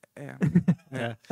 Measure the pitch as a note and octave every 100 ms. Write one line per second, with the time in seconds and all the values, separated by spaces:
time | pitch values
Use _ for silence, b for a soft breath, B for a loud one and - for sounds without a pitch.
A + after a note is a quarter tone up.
0 | _ - C#3 C3+ D3 F3 - - - C3
1 | A#2 A2+ -